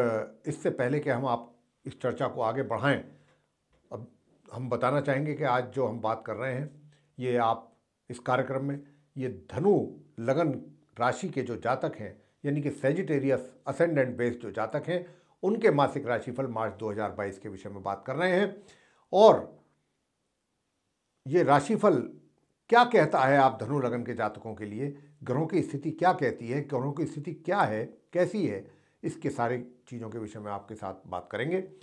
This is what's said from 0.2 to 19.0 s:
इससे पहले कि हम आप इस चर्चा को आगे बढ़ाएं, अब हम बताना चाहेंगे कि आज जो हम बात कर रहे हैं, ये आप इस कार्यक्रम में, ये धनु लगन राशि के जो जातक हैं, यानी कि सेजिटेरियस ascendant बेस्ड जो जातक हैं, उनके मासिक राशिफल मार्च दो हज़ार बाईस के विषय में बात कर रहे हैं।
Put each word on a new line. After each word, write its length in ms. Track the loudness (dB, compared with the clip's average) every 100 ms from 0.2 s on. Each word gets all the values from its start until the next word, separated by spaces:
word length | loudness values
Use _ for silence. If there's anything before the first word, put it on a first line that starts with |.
| -4 -8 -10
इससे 240 | -4 -2
पहले 300 | 0 0 0
कि 100 | 0
हम 160 | 0 0
आप 300 | -2 -4 _ _ _ -16
इस 160 | -6
चर्चा 260 | -4 -2 -2
को 140 | 0
आगे 220 | -2 -2
बढ़ाएं, 400 | -2 0 2 0 -2 -18 _ _ _ _ _ _ _
अब 200 | -14 -14 _ _ _ _
हम 160 | -12 -4
बताना 320 | 0 2 2
चाहेंगे 320 | 0 0 -2
कि 100 | -2
आज 220 | 0 0 0
जो 220 | -2 -2
हम 140 | -2
बात 220 | -2 -4 -6
कर 100 | -6
रहे 180 | -4
हैं, 400 | -6 -8 -12 -20 _ _ -8
ये 180 | -2 2
आप 400 | 2 0 -6 _ _ _ -16
इस 100 | -10
कार्यक्रम 460 | -2 0 0 -4 -4
में, 180 | -6 -10 _ _ -8
ये 120 | -8
धनु 580 | -8 -10 0 4 4 2 -8 -18 -6
लगन 300 | 0 2 0 -2 -8 -20 _ -2
राशि 300 | 0 0 -4
के 120 | -4
जो 160 | -4 -4
जातक 340 | -2 -2 -2 -6
हैं, 260 | -12 -16 _ _ -4
यानी 160 | -2
कि 80 | -2
सेजिटेरियस 840 | -2 0 0 0 0 2 0 -2 -10 -8
ascendant 380 | 0 2 2 0
बेस्ड 320 | 0 -2 -2
जो 120 | -6
जातक 320 | -4 -4 -4 -4
हैं, 280 | -4 -6 -14 _ _
उनके 280 | -2 2 4
मासिक 340 | 6 4 2 -2
राशिफल 420 | -2 -4 -4 -4
मार्च 260 | -2 -4
दो 180 | -4 -6
हज़ार 200 | -4 -4
बाईस 260 | -4 -6 -8
के 120 | -12
विषय 200 | -14 -12
में 140 | -10
बात 200 | -6 -6 -6
कर 80 | -2
रहे 160 | 2
हैं। 320 | 2 2 -2 -16 -20 _ _